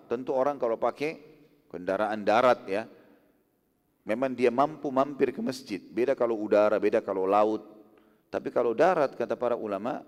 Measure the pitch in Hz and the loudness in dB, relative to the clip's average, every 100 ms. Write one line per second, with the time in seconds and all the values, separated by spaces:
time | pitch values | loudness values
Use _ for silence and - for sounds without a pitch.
0 | - 120 127 135 135 139 123 113 120 - | -6 -6 -2 0 0 0 -2 0 -2 -2
1 | 147 - - - _ _ _ 87 90 95 | -8 -8 -20 -20 _ _ _ -8 -4 -2
2 | 107 107 101 110 123 117 - 98 110 - | -2 -2 2 4 4 2 0 -6 -6 -18
3 | _ _ _ _ _ _ _ _ _ _ | _ _ _ _ _ _ _ _ _ _
4 | - 113 131 120 123 120 147 156 143 131 | -6 -4 -4 2 2 2 0 -2 -2 0
5 | 143 139 131 - 117 127 - 98 - 98 | -2 0 -2 -2 -6 -8 -10 -10 -6 -2
6 | 127 135 120 113 104 104 107 104 101 110 | 0 0 0 -2 2 4 4 4 2 0
7 | 104 95 92 104 107 107 - - - _ | 0 -2 2 4 4 0 -8 -20 -20 _
8 | _ _ _ - - 123 120 110 170 175 | _ _ _ -8 -4 -2 0 2 2 2
9 | 135 - 113 120 120 104 107 98 117 151 | -2 -2 -6 -4 -2 -4 -4 -4 -6 -8